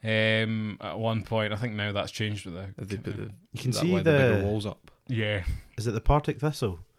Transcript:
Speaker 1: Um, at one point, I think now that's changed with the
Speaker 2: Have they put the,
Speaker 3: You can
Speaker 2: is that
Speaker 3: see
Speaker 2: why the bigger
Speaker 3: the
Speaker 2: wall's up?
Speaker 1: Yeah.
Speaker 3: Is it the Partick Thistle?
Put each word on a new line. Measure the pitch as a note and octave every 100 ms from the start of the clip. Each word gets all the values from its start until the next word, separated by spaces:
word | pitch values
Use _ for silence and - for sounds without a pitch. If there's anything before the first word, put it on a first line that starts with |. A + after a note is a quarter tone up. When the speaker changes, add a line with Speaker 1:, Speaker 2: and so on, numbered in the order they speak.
Speaker 1:
Um, | A2 A2 A2 A2 A2 A2 G#2+ G2+
at | G2+ E2+
one | A2+ A2+
point, | G2 A2+ G#2+
I | G#2
think | A#2+
now | G#2+ G#2
that's | G2+ F2+
changed | - G#2+ G#2 F#2+
with |
the | E2+ F#2+ G2
Speaker 2:
Have | G2
they | G2
put | - G#2
the, | G#2 G2+ _
Speaker 3:
You | -
can | B2+
Speaker 2:
is | G#2+
that |
Speaker 3:
see | E3+
Speaker 2:
why | F3+
the | D#3+
bigger | C#3+ B2+ G#2+
Speaker 3:
the | G2
Speaker 2:
wall's | G#2+
up? | G2+ - - _ _
Speaker 1:
Yeah. | A#2 G#2+ G#2 F2+ - - -
Speaker 3:
Is | A2
it |
the | G#2+
Partick | - C#3+ D3 C3+
Thistle? | D3+ D3 A2+ F2 -